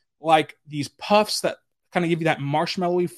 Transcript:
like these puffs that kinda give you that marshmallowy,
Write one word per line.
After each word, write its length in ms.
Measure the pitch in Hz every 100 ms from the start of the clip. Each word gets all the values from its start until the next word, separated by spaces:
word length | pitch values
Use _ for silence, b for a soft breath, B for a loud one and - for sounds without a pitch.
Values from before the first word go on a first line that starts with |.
| b _
like 360 | 160 160 156 - -
these 220 | 147 139
puffs 520 | - - 208 208 -
that 160 | 156 - _ _ _
kinda 140 | 185 170
give 140 | 165
you 60 | 160
that 120 | 151
marshmallowy, 720 | 139 147 170 - 175 180 175